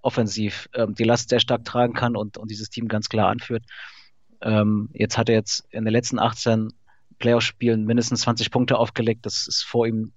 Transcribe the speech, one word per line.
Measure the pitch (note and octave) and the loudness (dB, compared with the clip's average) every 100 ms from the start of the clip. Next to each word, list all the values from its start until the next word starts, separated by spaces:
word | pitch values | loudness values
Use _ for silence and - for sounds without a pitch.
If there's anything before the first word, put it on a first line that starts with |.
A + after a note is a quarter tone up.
offensiv, | B2+ C3 G#2+ G2+ G#2 - - B2 | 0 0 -2 0 -4 -4 -10 -2
ähm, | A2 | -2
die | - | 2
Last | A2+ A#2 - | 2 2 2
sehr | A#2+ | 0
stark | - A#2+ - | 2 -2 0
tragen | B2 A#2+ A#2 | 0 2 2
kann | A#2+ A2+ | -2 -2
und, | G#2 - | -6 -8
und | A2 | -12
dieses | G#2+ G#2+ | -12 -10
Team | - A2+ | -8 -4
ganz | G#2+ G#2 | -4 -2
klar | A2 F#2+ | 2 2
anführt. | A2+ - A#2 - - - - - _ _ _ | 0 -4 -6 -6 -18 -18 -20 -20 _ _ _
Ähm, | - G#2+ G#2 G#2+ G#2+ | 0 2 4 0 -4
jetzt | - G#2 - | -2 -2 0
hat | A2+ | 2
er | A2 | 2
jetzt | G#2+ - - | 2 -8 -8
in | - | -6
den | A2 | 0
letzten | A2+ A#2+ A#2 | 0 0 0
achtzehn | A2+ A2+ A#2+ A2 A2 - _ _ _ - | 0 0 0 0 0 -8 _ _ _ -2
Playoff-Spielen | A#2 A#2 A2+ - A#2+ A2+ G#2+ | 2 2 2 -2 0 2 2
mindestens | A#2+ A2+ A#2 | 2 2 0
zwanzig | - A#2 A#2 | 0 0 0
Punkte | B2 B2 A2 | 0 2 2
aufgelegt. | A2+ - A2+ A2 G#2 | 2 0 -2 -2 -4
Das | - - | -8 -4
ist | - | -6
vor | - A#2+ A2+ | -2 0 0
ihm | A2+ A2 | 0 -6